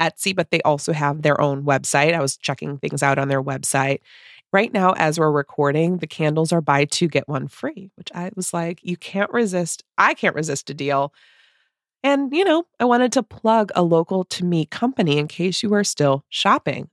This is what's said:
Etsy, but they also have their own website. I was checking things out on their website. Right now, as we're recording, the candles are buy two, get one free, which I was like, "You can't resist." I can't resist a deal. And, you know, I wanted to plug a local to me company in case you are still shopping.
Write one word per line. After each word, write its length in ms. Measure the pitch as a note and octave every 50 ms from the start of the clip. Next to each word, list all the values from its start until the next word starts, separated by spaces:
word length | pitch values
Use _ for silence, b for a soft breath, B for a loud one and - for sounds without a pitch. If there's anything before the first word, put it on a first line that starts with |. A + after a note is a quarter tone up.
Etsy, 340 | E3 E3 - - - G3 F#3
but 160 | F#3 E3 -
they 100 | - E3
also 300 | - D#3 D3 C#3+ - -
have 300 | E3 D3+ D3 C#3+ D3 D#3
their 180 | D3+ D3+ C#3+ -
own 220 | D3 C#3+ C#3 C#3
website. 500 | C#3 C#3+ C#3 C3 C3 - - C#3+ D3 D#3+
I 80 | E3+ E3
was 160 | C#3 C3 -
checking 400 | - - - C#3 - D3+ D3 C#3+ C#3
things 260 | - D3 D3 C#3 C#3+
out 160 | C#3 C#3 C#3
on 80 | C#3 C#3
their 140 | C#3 C3+
website. 580 | C3 C#3+ C3+ C3+ - - - C#3 C3+ C#3 C#3 - B B B B B B B B B _
Right 200 | - G3 A3+ A#3
now, 220 | - G3+ F#3 F#3 F#3
as 260 | - E3 D#3 D3+ E3+
we're 100 | D#3 D#3
recording, 680 | D3 D3 C#3+ - - - D3 C#3+ C#3 D#3 E3 F3 F#3 F3
the 100 | E3 D#3
candles 440 | - - D#3 D3+ D3+ D#3+ D#3+ D#3
are 80 | F3 E3+
buy 260 | D3+ D3 C#3+ C#3+ D3
two, 200 | D3+ - - F3
get 220 | D#3+ - C#3 - -
one 180 | D3+ C3 C#3+
free, 460 | C#3 - - - C#4 D#4+ G#3 G3 F#3+ _
which 160 | - F3+ -
I 200 | - F3 F3 F#3 -
was 180 | F#3 F3+ -
like, 280 | - E3+ E3 E3+ E3+ -
"You 140 | _ F3+ F3
can't 340 | - - - - G3 G3+ -
resist." 520 | - A#3+ A#3 G3 F3+ F3+ F3 E3 - - _ _ _
I 180 | - G3 B3 E4
can't 200 | - - F#3 -
resist 340 | D3 D#3+ D#3 C#3 - - -
a 40 | D3
deal. 380 | D3+ C#3 C#3+ C#3 C#3 C#3 C#3+ b b b b b b b b b b b b b b _ _ _ _
And, 320 | - C4+ C#4 C#4 C#4 B3+ C#4
you 100 | E4 G4
know, 200 | F#4 D#4 E4 E4+ - _ _
I 60 | A#3
wanted 280 | B3 A#3+ A#3+ B3+ B3
to 100 | - C4
plug 500 | - - - - - A3 A3+ A3+ G#3+ F#3 -
a 80 | -
local 420 | F3+ E3+ E3+ E3 E3+ - F#3+ F#3+ F3+
to 200 | - - - F3+
me 220 | F3+ F3 E3 D#3
company 520 | - - - A#3 B3+ C4 - G3 D#3 C#3+ D3
in 80 | D3
case 360 | D#3 - - E3+ F#3 F3 -
you 100 | - G3+ G#3
are 100 | G3+ G3+
still 400 | - - - D3 C#3+ C3+ C#3 - _
shopping. 600 | - - - G3 A3+ D4 - D#3 C3+ - - -